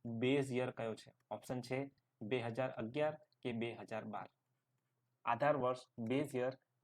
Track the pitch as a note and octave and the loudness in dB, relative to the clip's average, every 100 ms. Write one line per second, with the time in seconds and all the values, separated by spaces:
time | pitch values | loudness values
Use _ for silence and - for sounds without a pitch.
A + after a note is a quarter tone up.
0 | A#2+ A#2 B2 C#3 C3 B2 B2+ B2+ A2+ G#2+ | -6 0 4 4 2 0 -2 -2 -4 -6
1 | - - - - - B2+ A#2+ C3 C#3 - | -10 -18 -10 -10 -6 -6 -2 -2 -4 -10
2 | _ - G#2+ B2+ A#2 A#2 B2+ - A2+ C#3+ | _ -10 -2 0 0 -2 -2 -4 -4 0
3 | D3+ D3+ _ _ B2+ A2+ A#2 A2+ G2+ A2 | 0 -2 _ _ -4 -2 -2 -4 -6 -6
4 | A2 G#2 F2+ _ _ _ _ _ _ _ | -6 -8 -10 _ _ _ _ _ _ _
5 | _ _ - A#2 C#3 D3 B2+ - - - | _ _ 0 4 4 6 4 2 -4 -4
6 | A2+ C3 C#3+ B2+ B2 B2+ _ _ | 2 2 2 0 0 -2 _ _